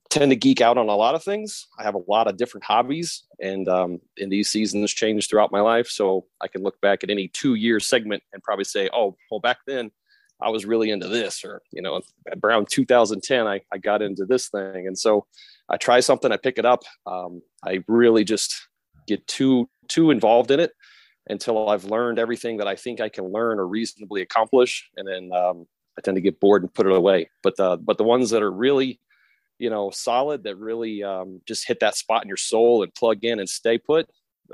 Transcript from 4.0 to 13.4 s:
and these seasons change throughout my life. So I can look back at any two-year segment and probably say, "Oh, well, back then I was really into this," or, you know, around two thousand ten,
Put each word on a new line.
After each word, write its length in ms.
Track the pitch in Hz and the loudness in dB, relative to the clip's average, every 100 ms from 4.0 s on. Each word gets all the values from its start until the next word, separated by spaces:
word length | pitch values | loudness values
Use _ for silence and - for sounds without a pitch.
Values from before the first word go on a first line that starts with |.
| _ - | _ -10
and 140 | 98 | -4
these 160 | 98 107 | -2 0
seasons 420 | 110 107 98 104 | -2 -2 -2 -2
change 360 | - 110 107 - | -2 -2 -2 0
throughout 240 | 107 104 | 2 2
my 80 | 98 | 2
life. 280 | 107 117 120 | 2 2 0
So 380 | - 98 95 - - | -2 0 0 -4 -12
I 80 | 95 | -10
can 140 | 95 | -8
look 180 | 98 - | -8 -2
back 240 | 101 95 | 0 0
at 60 | 95 | -2
any 180 | 104 95 | -4 -6
two-year 520 | - 143 113 117 110 | -4 0 0 2 0
segment 420 | - 127 107 101 _ | 0 -2 -2 -8 _
and 100 | 98 | -12
probably 220 | - 101 | -6 -4
say, 240 | 98 104 95 | -4 -4 -2
"Oh, 240 | 120 104 90 - | 0 -2 -4 -10
well, 100 | 107 | -4
back 180 | 117 123 - | -2 -4 -6
then 240 | 135 110 _ _ _ _ - | -8 -8 _ _ _ _ -6
I 100 | - | -4
was 140 | 110 101 | -2 0
really 240 | 113 110 | 0 0
into 180 | 101 92 | -2 -4
this," 360 | 117 104 - | -4 -4 -8
or, 180 | - 101 _ | -14 -18 _
you 100 | - | -12
know, 180 | 92 80 - _ - 92 | -8 -8 -10 _ -16 -4
around 260 | 104 113 104 | 0 2 0
two 160 | - 127 | 0 4
thousand 360 | 123 107 101 | 4 4 0
ten, 240 | - 131 | -2 0